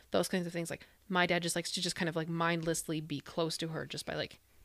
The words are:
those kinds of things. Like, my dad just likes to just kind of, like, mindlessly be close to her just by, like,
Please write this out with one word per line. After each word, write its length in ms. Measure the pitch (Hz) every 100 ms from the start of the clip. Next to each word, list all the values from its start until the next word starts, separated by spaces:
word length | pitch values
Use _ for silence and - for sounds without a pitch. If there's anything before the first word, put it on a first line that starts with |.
| -
those 160 | 196 180
kinds 180 | 190 170
of 60 |
things. 180 | 170 170
Like, 160 | - - - -
my 180 | 180 175
dad 160 | 175
just 140 | 170 175
likes 160 | 165
to 80 | -
just 160 | 175 -
kind 120 | 175
of, 60 |
like, 140 | 165 160
mindlessly 720 | 165 165 170 165 160 - 160
be 180 | 156 143
close 380 | - - 160 -
to 120 | 165
her 160 | 160
just 220 | 143 147 -
by, 80 |
like, 240 | 156 - - _ -